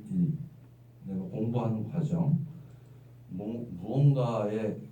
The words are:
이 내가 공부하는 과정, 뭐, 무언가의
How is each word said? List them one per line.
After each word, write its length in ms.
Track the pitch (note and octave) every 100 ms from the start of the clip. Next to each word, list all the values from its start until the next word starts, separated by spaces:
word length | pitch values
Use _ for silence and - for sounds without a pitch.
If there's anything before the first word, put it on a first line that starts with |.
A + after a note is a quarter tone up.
| -
이 220 | F#2+ E2+ - - - - - - - F#2+
내가 160 | F#2+ -
공부하는 640 | G#2+ A2+ A#2+ A2+ A2 -
과정, 500 | E3+ D3+ E3+ - - - - - - - - - - -
뭐, 380 | F#2 G#2+ A#2+ A#2+ F2+
무언가의 1000 | G#2+ C3+ C#3+ C3+ A#2+ A2+ G#2 A2 A2 - -